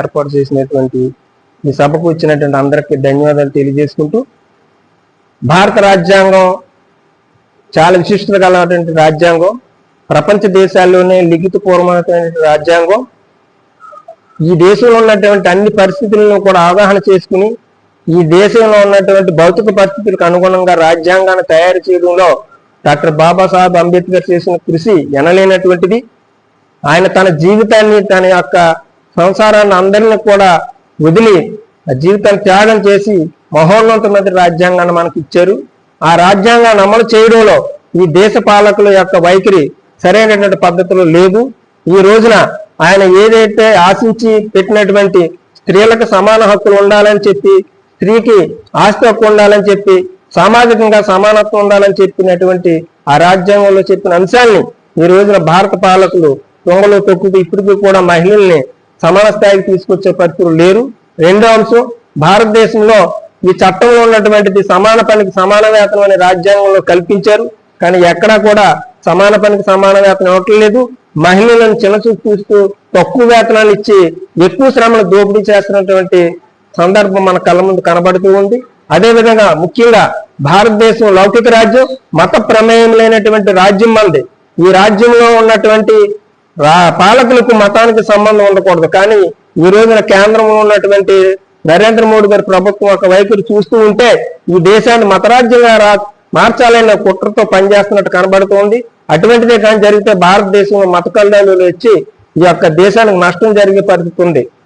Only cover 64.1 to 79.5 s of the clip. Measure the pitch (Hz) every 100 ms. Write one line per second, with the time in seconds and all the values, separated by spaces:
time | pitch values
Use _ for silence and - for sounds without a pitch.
64.1 | 220 208 208 202 196 196 185 214 226 220
65.1 | 214 196 190 185 208 220 220 202 208 202
66.1 | 190 180 185 190 202 196 196 - 175 175
67.1 | 202 214 214 233 - _ - 175 180 175
68.1 | 170 208 214 208 208 190 156 - _ -
69.1 | 175 202 208 208 202 196 190 196 196 196
70.1 | 190 185 185 220 214 214 233 247 254 _
71.1 | 151 165 190 226 233 220 214 202 208 226
72.1 | 208 226 208 - 208 196 - _ - -
73.1 | 269 233 233 220 220 214 202 - 196 170
74.1 | 165 - - 180 175 269 254 233 226 180
75.1 | 196 202 208 202 202 196 196 190 190 180
76.1 | 180 170 170 _ _ _ - 175 208 202
77.1 | 196 190 180 175 175 190 185 - 170 180
78.1 | 185 190 196 196 240 - _ - 156 226
79.1 | 226 220 220 202